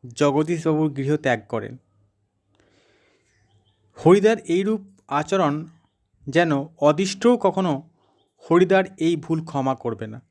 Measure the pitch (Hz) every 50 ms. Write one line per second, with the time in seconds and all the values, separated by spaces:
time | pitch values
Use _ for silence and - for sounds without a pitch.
0 | - 123 117 - 147 143 135 147 156 156 175 160 165 170 156 151 156 156 139 135
1 | 135 135 151 147 - 135 123 113 107 _ - 113 104 107 120 127 _ _ _ _
2 | _ _ _ _ _ _ _ _ _ _ _ _ _ _ _ _ _ _ _ _
3 | _ _ _ _ _ _ _ _ _ _ _ _ _ _ _ _ _ _ _ -
4 | - 160 180 202 190 214 226 - - - 165 180 196 208 220 208 196 - _ _
5 | _ - 143 147 151 - 196 190 180 147 143 151 165 160 _ _ _ _ _ _
6 | _ _ _ _ _ 139 135 165 175 165 151 139 139 160 _ _ 143 147 151 151
7 | 196 190 196 - - 240 247 240 - 196 175 190 190 175 147 135 - _ _ _
8 | _ _ _ _ _ _ _ _ - - 165 175 185 170 190 190 190 190 - -
9 | 160 165 170 156 - - 165 160 160 160 - 139 131 131 131 - - 120 113 101
10 | 113 107 107 113 _ _